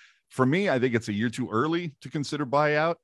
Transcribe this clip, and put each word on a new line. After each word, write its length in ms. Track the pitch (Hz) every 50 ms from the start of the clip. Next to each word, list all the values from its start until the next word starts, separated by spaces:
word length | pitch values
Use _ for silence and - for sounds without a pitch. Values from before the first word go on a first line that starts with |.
| - - _ _ _ _
For 160 | - - 131
me, 220 | 127 143 185 202 190
I 80 | 139 131
think 160 | 117 131 117
it's 140 | 113 110 -
a 40 | 104
year 160 | 101 110 120
too 200 | 113 - 127 92
early 460 | 98 110 131 156 165 170 175 170 135 _ -
to 60 | 135
consider 380 | - 156 139 - - 143 147
buyout. 480 | 127 120 143 151 147 151 151 156 165 170 -